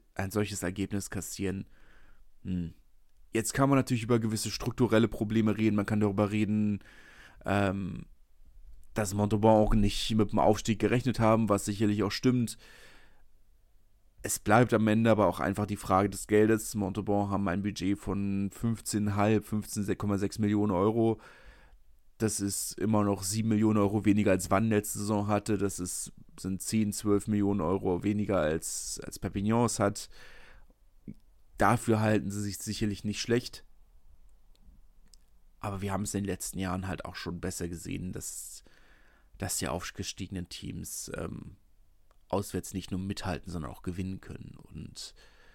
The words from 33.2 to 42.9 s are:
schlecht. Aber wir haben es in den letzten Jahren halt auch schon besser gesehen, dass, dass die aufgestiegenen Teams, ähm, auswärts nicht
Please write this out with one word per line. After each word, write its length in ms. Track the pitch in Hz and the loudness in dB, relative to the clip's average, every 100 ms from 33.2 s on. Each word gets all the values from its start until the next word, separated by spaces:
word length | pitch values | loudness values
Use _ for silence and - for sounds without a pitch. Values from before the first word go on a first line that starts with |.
schlecht. 420 | - 117 - - - - - - - - - - - - - - - - - - _ - - - | 0 -2 -2 -12 -20 -20 -20 -20 -20 -20 -20 -20 -20 -20 -20 -20 -20 -20 -20 -20 _ -20 -20 -12
Aber 200 | 104 98 | -8 -6
wir 120 | 98 | -4
haben 100 | 95 | -4
es 120 | 101 | -2
in 100 | 98 | -4
den 40 | 98 | -2
letzten 300 | 92 - - | -4 -6 -6
Jahren 300 | 92 92 92 | -4 -4 -4
halt 180 | 90 - | -8 -10
auch 100 | - | -10
schon 240 | - 87 | -8 -6
besser 280 | 90 - 87 | -6 -6 -8
gesehen, 440 | 87 90 92 92 | -8 -8 -8 -8
dass, 520 | 95 - - - - - - - - _ _ _ - | -8 -10 -12 -14 -16 -20 -20 -20 -20 _ _ _ -10
dass 180 | 92 - | -6 -4
die 120 | 85 | -4
aufgestiegenen 800 | 87 - - 98 - 95 95 87 | -4 -6 -10 -10 -10 -10 -8 -10
Teams, 600 | - - - - - - - | -12 -12 -10 -10 -12 -10 -8
ähm, 400 | - - - - _ _ - _ _ _ - | -8 -10 -14 -18 _ _ -20 _ _ _ -4
auswärts 440 | 98 101 92 - | -4 -2 -6 -6
nicht 180 | 92 - | -8 -6